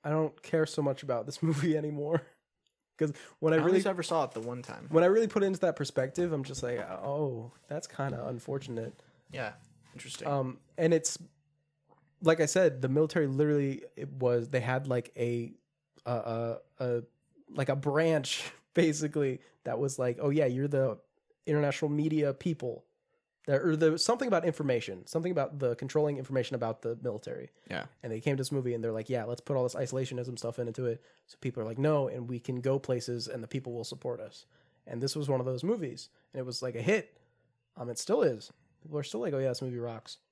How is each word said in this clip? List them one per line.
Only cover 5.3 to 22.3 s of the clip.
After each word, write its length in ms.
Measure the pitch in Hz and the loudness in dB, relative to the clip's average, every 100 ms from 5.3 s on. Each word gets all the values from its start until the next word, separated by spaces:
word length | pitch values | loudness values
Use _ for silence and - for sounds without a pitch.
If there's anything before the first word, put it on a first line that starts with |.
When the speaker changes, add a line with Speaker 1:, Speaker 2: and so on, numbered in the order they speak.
| 214 | 2
Speaker 1:
it 40 | 196 | 2
into 120 | 190 | 2
that 140 | 180 | 0
perspective, 560 | - 143 - 131 175 175 | 0 -2 -2 -2 0 0
I'm 120 | 151 | -2
just 180 | 135 135 | -4 -6
like, 160 | 123 120 | -4 -4
"Oh, 720 | - 92 120 143 147 117 120 - _ | -6 -8 -6 -2 -2 -4 -10 -18 _
that's 200 | 151 - | -10 -8
kinda 380 | - 139 135 123 | -6 -4 -4 -6
unfortunate." 680 | 120 - 139 127 113 113 - _ _ _ | -8 -6 -8 -6 -8 -8 -12 _ _ _
Speaker 2:
Yeah. 220 | 131 110 - - _ _ | -8 -8 -10 -20 _ _
Interesting. 340 | - - - 147 | -18 -14 -8 -2
Speaker 1:
Um, 300 | 139 131 131 _ - | 0 -2 -6 _ 0
and 160 | 165 | 4
it's, 240 | 165 165 - - _ _ _ _ _ _ _ _ _ | 4 4 -6 -12 _ _ _ _ _ _ _ _ _
like 180 | 160 165 | 2 4
I 60 | |
said, 360 | 151 185 175 131 | 4 4 4 4
the 60 | 131 | 0
military 380 | 139 156 175 143 | 2 2 2 0
literally, 560 | 135 151 147 139 135 - - | 2 4 4 2 -4 -12 -12
it 120 | 139 | -12
was, 360 | 135 127 120 117 | 0 2 2 2
they 120 | 131 | -2
had, 260 | 120 127 139 | 0 -2 0
like, 240 | 123 - - | -2 -2 -4
a, 360 | 120 120 117 - _ _ _ _ | -2 -2 -4 -12 _ _ _ _
a, 60 | 120 | -4
a, 480 | 120 117 113 117 117 - _ | -4 -2 -2 -2 -6 -10 _
a, 240 | 127 120 117 _ _ _ - | -2 -2 -4 _ _ _ -10
like, 180 | - 135 | -4 0
a 60 | |
branch, 680 | 139 143 143 165 156 131 - - - | 0 2 4 4 4 0 -6 -6 -14
<laughs> 120 | _ | _
basically, 680 | 170 165 147 151 151 139 127 - _ | 4 4 2 -2 0 0 -2 -10 _
that 120 | 135 117 | -4 -2
was 200 | 139 135 | -2 0
like, 180 | 127 120 | -2 2
"Oh, 80 | 143 | 2
yeah, 160 | 147 | 4
you're 220 | 135 127 143 | 4 2 2
the 280 | 139 131 107 _ _ _ _ | 2 2 0 _ _ _ _
international 460 | - 151 147 - 151 | 0 2 2 2 0
media 420 | 147 156 156 143 | 2 2 2 2